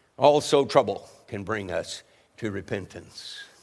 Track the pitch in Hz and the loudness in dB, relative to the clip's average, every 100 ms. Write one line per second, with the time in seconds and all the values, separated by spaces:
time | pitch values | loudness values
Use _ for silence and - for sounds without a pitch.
0 | _ - 135 147 - 147 135 143 104 98 | _ 2 4 4 4 2 4 4 2 -2
1 | - - - 104 95 107 95 85 82 - | -10 -20 -12 -8 -6 -6 -4 -4 -6 -12
2 | _ _ _ - 110 98 95 101 90 87 | _ _ _ -10 -8 -6 -6 -8 -8 -16
3 | 82 - - - - _ | -18 -18 -16 -16 -18 _